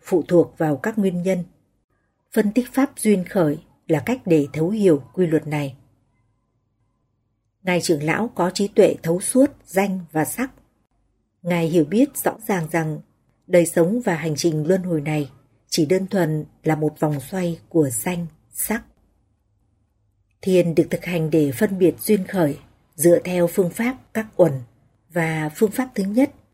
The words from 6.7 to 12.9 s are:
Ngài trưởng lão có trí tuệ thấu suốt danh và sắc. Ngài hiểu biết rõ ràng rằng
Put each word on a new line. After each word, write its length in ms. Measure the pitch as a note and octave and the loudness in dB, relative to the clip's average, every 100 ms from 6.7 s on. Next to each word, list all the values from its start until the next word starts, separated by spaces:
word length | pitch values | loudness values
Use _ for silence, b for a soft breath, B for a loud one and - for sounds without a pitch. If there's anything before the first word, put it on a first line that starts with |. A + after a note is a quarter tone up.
| _ _ _ _ _ _ _ _ _ | _ _ _ _ _ _ _ _ _
Ngài 180 | F#3 F3+ | -2 0
trưởng 220 | - D#3 | 2 0
lão 280 | D3+ D#3+ A#3 | 0 -2 -4
có 160 | - F3+ | -2 -2
trí 180 | F3+ G3+ | 0 0
tuệ 260 | - F3 - | 4 4 4
thấu 180 | E3 F3 | -2 -2
suốt 300 | - B3+ C#4+ - | 0 2 2 0
danh 360 | _ F3+ G3 F#3 E3 | _ -2 -2 -4 -4
và 120 | D#3 | -4
sắc. 260 | F3+ - C4+ - _ _ _ _ _ _ _ _ | -2 -4 -8 -8 _ _ _ _ _ _ _ _
Ngài 240 | F3 F3 E3 | -4 -2 2
hiểu 180 | E3+ | 2
biết 320 | D3 G3+ C#4+ - | 2 2 0 0
rõ 160 | - - - | -6 -6 -4
ràng 220 | G3 D#3 | -4 -2
rằng 280 | E3+ D#3 | -2 -2